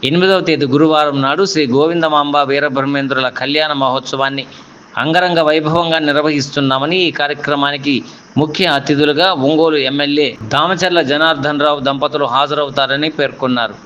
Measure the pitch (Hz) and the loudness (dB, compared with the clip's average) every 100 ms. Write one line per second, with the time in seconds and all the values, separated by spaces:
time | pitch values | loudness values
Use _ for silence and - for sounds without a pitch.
0 | 131 165 185 190 160 151 143 139 156 156 | 0 2 2 2 2 0 2 4 4 4
1 | 151 139 135 151 196 156 143 127 156 170 | 2 0 0 0 0 0 0 2 2 2
2 | 160 151 143 143 139 139 147 135 135 143 | 2 2 2 0 0 0 0 -2 -2 -2
3 | 139 131 127 120 131 147 156 143 135 131 | -2 -2 -2 -4 -4 -2 -2 0 0 -2
4 | 131 139 135 139 127 - - - - - | -4 -4 -4 -4 -12 -16 -20 -20 -14 -6
5 | 135 165 180 170 156 156 151 165 170 160 | 0 2 2 2 2 2 2 0 0 0
6 | 151 143 151 147 139 147 139 131 143 185 | 0 0 0 -2 -2 -2 0 0 0 0
7 | 175 139 147 147 143 143 143 143 143 131 | -2 -2 -4 -4 -4 -2 -2 -2 -2 -2
8 | - - - - 147 151 180 143 139 143 | -4 -18 -8 -2 -2 0 0 0 0 0
9 | 147 147 185 170 135 156 165 151 131 143 | 2 2 2 2 0 2 2 2 0 -2
10 | 143 147 143 110 110 135 165 185 180 175 | -2 0 0 -2 -4 0 0 0 0 0
11 | 139 147 160 156 139 147 151 147 135 139 | 2 2 2 2 -2 0 0 0 -2 -2
12 | 147 143 139 123 143 147 143 123 135 139 | -2 -2 -2 0 0 0 -2 -2 -2 0
13 | 156 151 139 120 131 123 113 101 | -2 -2 -4 -2 -2 -2 -4 -6